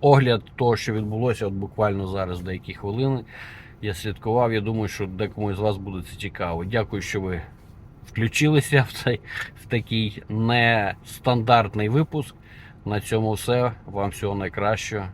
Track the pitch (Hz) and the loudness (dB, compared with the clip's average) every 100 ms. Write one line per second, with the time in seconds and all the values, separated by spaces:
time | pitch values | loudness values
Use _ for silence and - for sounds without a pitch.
0 | 147 139 127 117 - - 123 110 - 110 | 8 6 6 2 0 0 2 2 0 -2
1 | 107 110 123 110 104 98 98 - 107 98 | -2 -2 -2 0 -2 -4 -8 0 0 0
2 | 95 98 92 90 90 92 - 95 101 110 | -4 -4 -4 -6 -6 -8 -10 -10 -6 -2
3 | 135 131 110 - - - - - 107 95 | 0 -2 -4 -16 -16 -18 -20 -10 -8 -6
4 | 107 95 113 117 120 113 104 113 104 - | -6 -6 0 2 2 2 -2 -2 -2 -4
5 | 98 95 104 98 104 95 107 101 98 95 | -8 -4 -6 -4 -4 0 0 0 -4 -8
6 | 85 95 98 - 90 85 90 113 104 104 | -10 -10 -10 -6 -4 -4 -2 -2 -2 -4
7 | 90 107 95 87 80 - - - - - | -4 -4 -4 -6 -8 -18 -20 -20 -20 -20
8 | - - 113 - 151 151 139 143 117 - | -10 -2 0 2 4 4 6 4 4 -2
9 | - 120 - - - - - 120 113 113 | -2 -2 -4 -10 -10 -14 -4 -2 0 0
10 | 107 101 - 107 113 120 117 113 98 95 | 0 -4 -6 0 2 6 6 6 2 -4
11 | - - - 123 113 120 101 107 107 127 | -12 -2 2 2 6 6 6 0 2 2
12 | 156 151 135 - - - - - - 104 | 2 -2 -6 -10 -20 -20 -20 -12 -2 -2
13 | - 110 110 104 - 123 123 113 - 101 | 0 0 2 -2 0 2 2 -2 -10 -4
14 | 101 - 104 101 95 - 101 110 - 107 | -4 -2 -4 -2 -4 -2 0 0 -2 -6
15 | 95 | -6